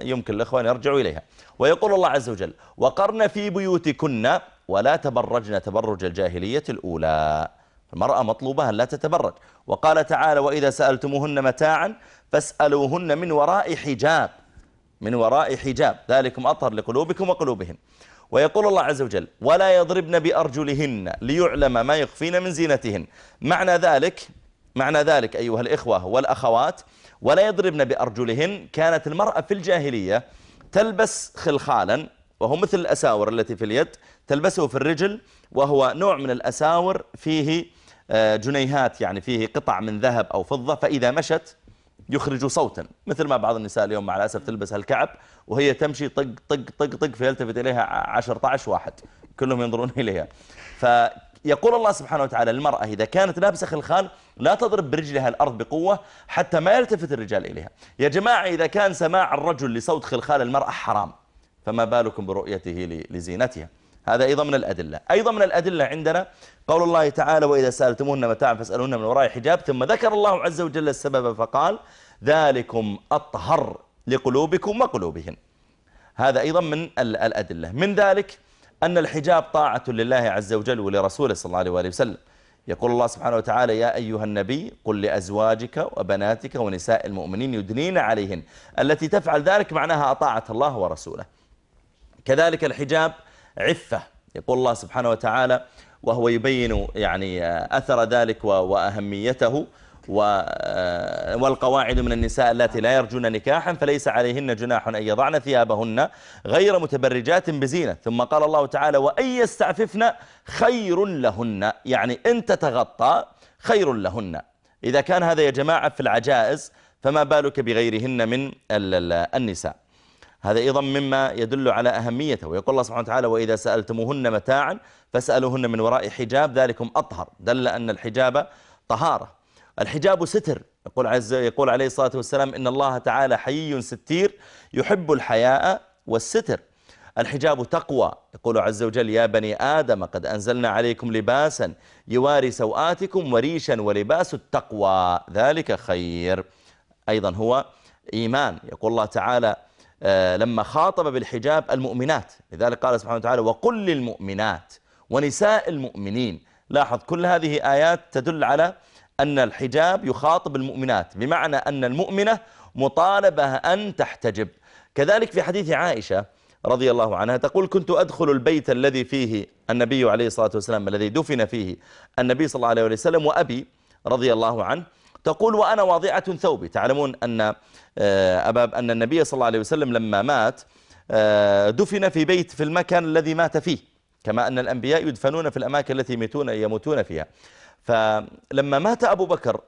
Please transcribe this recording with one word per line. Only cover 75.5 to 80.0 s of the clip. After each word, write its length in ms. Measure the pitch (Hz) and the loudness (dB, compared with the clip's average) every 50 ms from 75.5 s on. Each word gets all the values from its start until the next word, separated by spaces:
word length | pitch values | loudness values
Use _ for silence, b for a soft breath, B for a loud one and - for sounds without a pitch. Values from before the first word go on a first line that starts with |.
| _ _ _ _ _ _ _ b b b b b b | _ _ _ _ _ _ _ b b b b b b
هذا 240 | - 123 139 123 127 | 0 0 2 2 2
أيضًا 220 | 127 156 160 180 | 0 2 0 0
من 220 | 170 156 147 156 170 | 0 0 -4 -6 -6
ال-، 320 | - - - 120 113 110 | -6 -4 -4 -2 -2 -2
الأدلة. 540 | - 101 113 - - 98 82 90 85 82 85 | -2 -2 -2 -2 -4 -6 -6 -8 -10 -10 -8
من 240 | 98 135 185 202 202 | -4 -2 -2 0 2
ذلك 440 | 202 202 196 190 202 196 - - - b b b b b b b _ 151 | 2 4 4 4 2 0 -4 -12 -20 b b b b b b b _ -2
أن 140 | 170 175 | 2 2
الحجاب 460 | 175 151 - 139 156 135 139 170 160 156 | 2 0 0 -4 -2 0 2 2 2 2
طاعة 400 | - - 156 151 135 107 123 - | 0 0 2 2 2 0 -2 -4
لله 280 | 131 113 110 | -4 -2 -2